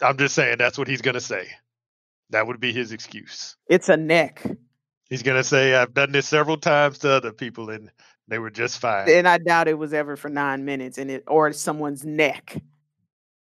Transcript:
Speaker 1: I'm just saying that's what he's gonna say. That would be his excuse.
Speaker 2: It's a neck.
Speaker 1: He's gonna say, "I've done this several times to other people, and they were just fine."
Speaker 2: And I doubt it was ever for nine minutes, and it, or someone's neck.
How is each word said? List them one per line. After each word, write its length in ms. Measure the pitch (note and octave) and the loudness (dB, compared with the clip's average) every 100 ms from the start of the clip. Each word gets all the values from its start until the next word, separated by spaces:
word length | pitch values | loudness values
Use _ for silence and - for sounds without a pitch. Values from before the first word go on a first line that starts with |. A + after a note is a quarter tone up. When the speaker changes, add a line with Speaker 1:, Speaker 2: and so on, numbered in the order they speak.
Speaker 1:
I'm 160 | B2 C3+ | 0 2
just 160 | C#3 | 0
saying 240 | - C3 A#2+ | 2 0 2
that's 200 | B2 C#3 | 0 -2
what 100 | C3+ | -4
he's 140 | C3 | -2
gonna 180 | C3+ B2 | -2 -2
say. 300 | - G2+ - - _ _ _ _ _ _ _ | -2 -6 -8 -14 _ _ _ _ _ _ _
That 180 | A2 A2 | -2 -2
would 120 | A#2+ | -4
be 100 | B2 | -4
his 200 | A2+ A2+ | -4 -6
excuse. 640 | A2+ - A2 - - - - - | -8 -14 -18 -18 -16 -16 -10 0
Speaker 2:
It's 220 | A#3+ - | 2 4
a 80 | D#3+ | 2
neck. 460 | D#3 E3 D3 - - - _ _ _ _ - | 4 2 2 -4 -10 -10 _ _ _ _ -12
Speaker 1:
He's 120 | C3 | -6
gonna 220 | B2+ C3 | 0 0
say, 320 | C3 C#3 C3+ C3 | 2 4 4 4
"I've 180 | B2 | 4
done 200 | C#3 C#3 | 2 0
this 120 | C#3 C3 | 0 2
several 280 | D3+ D3+ D#3 | 2 2 0
times 400 | E3+ D3 D3 C#3 | 2 4 2 0
to 120 | D3 | 2
other 220 | C3+ A2+ | 2 0
people, 360 | G#2+ B2 A#2 A2 | -6 -10 -10 -12
and 220 | G#2+ G#2+ _ _ _ - | -12 -16 _ _ _ -8
they 100 | A2+ | -8
were 100 | A2+ | -6
just 300 | G#2+ A#2+ - | -4 -4 -2
fine." 300 | B2 G2+ G2 | -2 0 4
Speaker 2:
And 180 | E3+ F3 | 6 6
I 120 | F3 | 4
doubt 280 | E3+ E3+ D#3+ | 2 2 2
it 100 | D#3 | -2
was 160 | D3+ | -2
ever 220 | D3+ D3 C#3+ | -4 -4 -8
for 140 | D3 | -8
nine 340 | C#3+ C#3+ C3+ | -4 -4 -4
minutes, 340 | C#3 C#3 C3 C3 | -6 -8 -8 -10
and 140 | C3+ | -10
it, 120 | C3 - | -8 0
or 240 | D#3 D3+ | 2 2
someone's 540 | D3+ - D3+ D3 C#3+ D3+ | 0 -6 -4 -6 -8 -6
neck. 580 | D3+ D3+ - - - - _ _ _ _ _ _ _ | 0 0 -2 -12 -14 -16 _ _ _ _ _ _ _